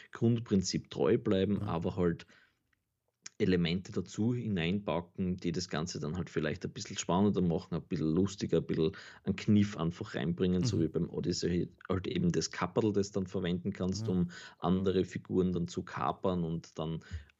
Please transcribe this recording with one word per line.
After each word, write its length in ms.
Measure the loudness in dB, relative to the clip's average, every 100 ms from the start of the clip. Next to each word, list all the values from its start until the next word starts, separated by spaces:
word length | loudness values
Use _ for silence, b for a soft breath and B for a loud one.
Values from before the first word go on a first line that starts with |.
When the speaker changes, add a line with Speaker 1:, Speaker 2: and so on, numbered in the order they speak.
| B
Speaker 1:
Grundprinzip 800 | 0 2 2 2 2 2 -2 -4
treu 260 | 0 2 4
bleiben, 440 | 4 2 2 0
Speaker 2:
Ja. 60 | 0
Speaker 1:
aber 280 | -2 0 2
halt 300 | 2 2 -6 b b b _ _ _ _ _ _ -12 -2
Elemente 520 | 2 4 2 0 -2
dazu 440 | -6 -4 -2 0
hineinpacken, 1040 | 0 -2 0 0 0 -2 -4 -4 -4 -2 -2
die 120 | -2
das 200 | -4 -2
Ganze 280 | -4 -4 -4
dann 200 | -6 -4
halt 100 | -4
vielleicht 340 | -2 -2 -4 -6
ein 60 |
bisschen 260 | -8 -10 -8
spannender 420 | 0 4 4 4
machen, 340 | 2 0 -2
ein 80 | -8 -4
bisschen 260 | -2 2
lustiger, 440 | 2 2 0 0 0
ein 80 | 0
bisschen 260 | 0 0 0 B B
einen 100 | -4
Kniff 440 | -2 4 6 4 2
einfach 360 | -2 -2 -6
reinbringen, 480 | -4 -2 2 2 2
so 140 | 2 2
Speaker 2:
Mhm. 40 |
Speaker 1:
wie 60 | 2
beim 200 | 0 -2
Odyssey 640 | -2 -2 0 0 0 -2 -6 -4
halt 180 | -2 0
eben 260 | 0 2
das 180 | 2 -2
Kapperl, 420 | -2 -2 2 2
das 200 | 2 0
dann 140 | -2 -2
verwenden 460 | -2 0 -2 -2
kannst, 360 | -2 -2 -2 0
Speaker 2:
Ja. 40 |
Speaker 1:
um 180 | 2 0 B B B
andere 480 | 0 2 2 2 0
Figuren 480 | -4 -2 0 2
dann 140 | 0 -4
zu 140 | -6
kapern 600 | -6 -4 -2 -2 0 0
und 340 | 0 -2 -6 -6
dann, 220 | -4 -4 B -12 B -6